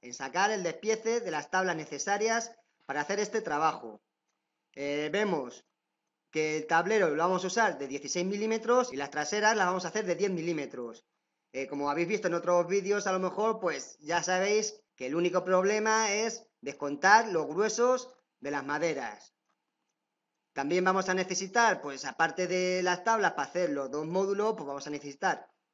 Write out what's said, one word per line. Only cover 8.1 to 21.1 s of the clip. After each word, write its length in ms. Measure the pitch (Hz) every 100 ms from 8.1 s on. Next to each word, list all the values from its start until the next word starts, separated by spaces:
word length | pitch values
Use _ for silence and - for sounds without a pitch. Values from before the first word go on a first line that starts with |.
| 180 180
milímetros 680 | 202 220 226 220 247 247
y 60 | 135
las 140 | 139
traseras 440 | 151 147 208 214 226
las 100 | 180
vamos 200 | 185 180
a 20 |
hacer 180 | 214 185
de 100 | 165
diez 140 | 196
milímetros. 760 | 180 165 160 135 123 117 117 _ _ _ _ _
Eh, 140 | 131 135
como 220 | 143 143
habéis 200 | 147 170
visto 180 | 208 180
en 60 |
otros 340 | 170 170 175 170
vídeos, 400 | 196 185 208 196
a 60 |
lo 60 | 185
mejor, 420 | 185 190 220 196
pues 360 | 180 143 - -
ya 220 | 151 170
sabéis 640 | 170 185 196 214 214 - _ -
que 80 | 127
el 100 | 160
único 300 | 175 180 180
problema 640 | 185 190 214 220 220 214
es 340 | 208 226 - - _
descontar 720 | 135 - 143 143 190 220 226
los 180 | 170 143
gruesos 640 | 165 214 226 247 254 - - _ _
de 100 | 139
las 140 | 143 135
maderas. 680 | 147 165 139 117 104 - _ _ _ _ _ _ _ _ _ _ _ _
También 300 | - 139 180
vamos 240 | 185 190
a 60 | 190